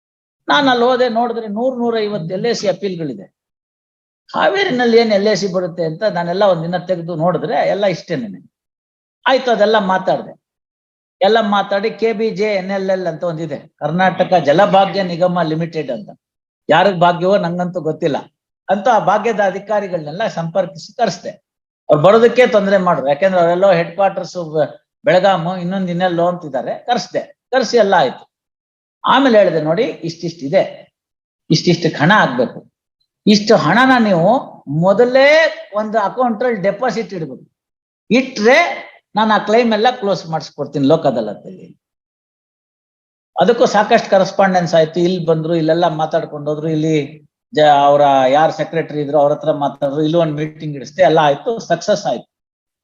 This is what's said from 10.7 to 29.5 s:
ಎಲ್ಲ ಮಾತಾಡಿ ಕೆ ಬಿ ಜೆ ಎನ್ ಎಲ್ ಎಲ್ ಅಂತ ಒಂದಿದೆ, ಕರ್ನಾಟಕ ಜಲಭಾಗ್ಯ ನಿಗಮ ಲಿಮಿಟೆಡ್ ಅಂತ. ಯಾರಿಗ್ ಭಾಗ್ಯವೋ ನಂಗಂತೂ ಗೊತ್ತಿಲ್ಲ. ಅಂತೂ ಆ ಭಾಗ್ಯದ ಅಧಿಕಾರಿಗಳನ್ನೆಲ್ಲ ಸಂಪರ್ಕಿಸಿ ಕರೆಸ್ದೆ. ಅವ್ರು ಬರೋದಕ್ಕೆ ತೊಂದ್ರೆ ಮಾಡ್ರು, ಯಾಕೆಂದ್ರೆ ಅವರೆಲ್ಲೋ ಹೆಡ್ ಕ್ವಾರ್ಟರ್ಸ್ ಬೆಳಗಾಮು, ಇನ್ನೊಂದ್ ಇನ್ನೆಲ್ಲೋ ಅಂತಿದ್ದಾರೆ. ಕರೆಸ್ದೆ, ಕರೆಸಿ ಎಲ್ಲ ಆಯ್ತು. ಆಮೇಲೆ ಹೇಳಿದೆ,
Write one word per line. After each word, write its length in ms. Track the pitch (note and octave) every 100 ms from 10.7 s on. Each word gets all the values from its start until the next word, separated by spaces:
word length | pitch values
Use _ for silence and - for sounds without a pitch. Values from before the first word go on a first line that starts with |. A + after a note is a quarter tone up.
| _ _ _ _ -
ಎಲ್ಲ 180 | G3 A3+
ಮಾತಾಡಿ 500 | G#3+ G3+ G3 G3+ A3
ಕೆ 220 | A3 A3+
ಬಿ 180 | G#3 A3
ಜೆ 140 | F3+
ಎನ್ 260 | G#3+ G3 F#3
ಎಲ್ 200 | G3 F#3+
ಎಲ್ 160 | F#3+ F3
ಅಂತ 180 | D#3
ಒಂದಿದೆ, 440 | F3 D#3 E3 C3+ - -
ಕರ್ನಾಟಕ 580 | D3+ E3+ F#3 F3+ F3+
ಜಲಭಾಗ್ಯ 680 | F3+ C#3 D3+ G3 F#3 F#3+ F#3+
ನಿಗಮ 400 | F3+ E3+ F3+ F3
ಲಿಮಿಟೆಡ್ 480 | D#3+ D#3 E3 E3 C3+
ಅಂತ. 300 | A#2 G2+ - _ _ _ _ -
ಯಾರಿಗ್ 300 | D#3 G3 F3+
ಭಾಗ್ಯವೋ 380 | F3 E3+ F3+ G3+
ನಂಗಂತೂ 420 | E3+ F3 F3 F3+
ಗೊತ್ತಿಲ್ಲ. 360 | D3+ D3+ E3 B2 - _ _ _ -
ಅಂತೂ 220 | G3+ A3+
ಆ 80 | G#3+
ಭಾಗ್ಯದ 420 | E3+ G#3 G#3+ G3+
ಅಧಿಕಾರಿಗಳನ್ನೆಲ್ಲ 840 | G3 F#3+ G3+ G#3 G3 F3 D3+ E3+ A3
ಸಂಪರ್ಕಿಸಿ 720 | E3+ E3 G3 F3+ D#3 - -
ಕರೆಸ್ದೆ. 340 | A3+ - - - _ _ _ _ -
ಅವ್ರು 120 | D3+
ಬರೋದಕ್ಕೆ 440 | E3+ A3 A3+ A#3 B3
ತೊಂದ್ರೆ 320 | G#3 G3 G3
ಮಾಡ್ರು, 300 | F3+ E3+ C3+
ಯಾಕೆಂದ್ರೆ 320 | C#3+ F#3+ F3+
ಅವರೆಲ್ಲೋ 320 | E3+ F3 G3
ಹೆಡ್ 220 | E3+ E3+
ಕ್ವಾರ್ಟರ್ಸ್ 760 | F3+ G3 F#3 F3 F3+ D#3+ D#3 C#3+ - _ _
ಬೆಳಗಾಮು, 520 | - F3+ G3 F#3 E3 F#3
ಇನ್ನೊಂದ್ 340 | F3 G3 F3+
ಇನ್ನೆಲ್ಲೋ 360 | E3+ F#3 E3+ E3+
ಅಂತಿದ್ದಾರೆ. 480 | F3 D3+ C3 B2+ -
ಕರೆಸ್ದೆ, 420 | - A#3+ - C#3+ - _ -
ಕರೆಸಿ 260 | C4 A3+ A#3
ಎಲ್ಲ 180 | G3
ಆಯ್ತು. 380 | F#3 C3 - - _ _ _ _ _ _ _
ಆಮೇಲೆ 340 | - B3+ C#4 G#3+
ಹೇಳಿದೆ, 240 | F#3